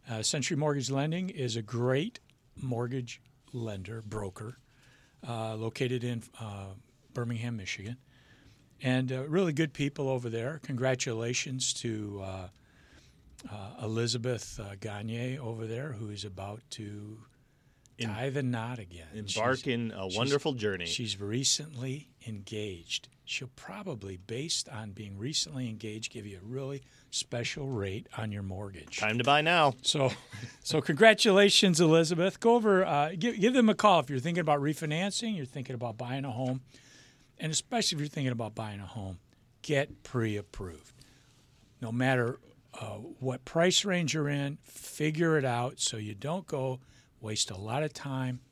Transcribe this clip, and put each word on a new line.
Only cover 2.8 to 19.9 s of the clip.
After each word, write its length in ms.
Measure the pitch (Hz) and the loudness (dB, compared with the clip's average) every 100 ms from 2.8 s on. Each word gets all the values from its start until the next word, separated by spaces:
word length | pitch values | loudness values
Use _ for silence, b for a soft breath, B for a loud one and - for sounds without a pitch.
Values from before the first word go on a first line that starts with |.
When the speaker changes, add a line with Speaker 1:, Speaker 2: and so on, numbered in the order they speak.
| 120 131 120 - _ _ - | -2 -4 -6 -12 _ _ -12
Speaker 1:
lender, 500 | 123 113 98 92 113 | -8 -6 -8 -10 -12
broker, 560 | 107 107 98 - 110 123 b b b b b b - | -8 -6 -6 -8 -14 -14 b b b b b b -8
uh, 260 | 117 113 | -6 -4
located 480 | 110 113 - 127 123 | -4 -6 -2 -2 0
in, 200 | 120 117 - - | -2 -6 -8 -12
uh, 280 | 110 101 98 95 - _ _ | -10 -10 -10 -14 -20 _ _
Birmingham, 440 | 123 117 117 120 117 | -6 -4 -4 -4 -6
Michigan. 400 | 92 - 101 127 b b b b b b b _ | -8 -8 -8 -10 b b b b b b b _
And, 300 | 127 127 127 | 0 0 0
uh, 120 | 131 143 | -4 0
really 240 | 165 180 | 2 2
good 200 | 143 156 | 2 0
people 340 | - 143 143 135 | 0 -2 0 -2
over 200 | 131 120 | 0 -2
there. 280 | 113 120 147 | -4 -4 -6
Congratulations 1080 | - 127 131 127 - 113 117 127 - 131 131 | -6 0 2 2 0 -2 -2 -2 -2 -2 -2
to, 480 | - 120 107 104 101 | -2 -2 -4 -6 -6
uh, 240 | 95 95 90 b b b b b b b - - - | -8 -8 -10 b b b b b b b -20 -20 -14
uh, 200 | 104 98 - | -12 -12 -8
Elizabeth, 760 | 107 113 117 120 123 113 - - | -4 -2 0 -2 -2 -4 -6 -12
uh, 140 | 101 101 | -12 -10
Gagne 580 | 107 104 110 117 127 135 | -10 -8 -6 -6 -6 -6
over 280 | 117 113 110 | -8 -8 -6
there, 260 | 117 156 | -6 -8
who 180 | 107 110 | -8 -8
is 140 | 104 | -8
about 360 | 104 92 98 110 _ | -10 -10 -10 -12 _
to 480 | - 104 104 104 110 117 b b b b b b - | -12 -10 -10 -14 -16 -20 b b b b b b -8
Speaker 2:
Em- 100 | 117 | -6
Speaker 1:
tie 220 | 104 135 | -4 -2
the 120 | 139 | 0
knot 360 | 127 120 117 123 | -2 -2 -4 -8
again. 280 | 90 85 80 | -12 -16 -14
Speaker 2:
embark 440 | 110 101 107 117 131 | -10 -4 2 4 2
Speaker 1:
She's, 80 | - | 0
Speaker 2:
in 260 | 120 113 | 0 -2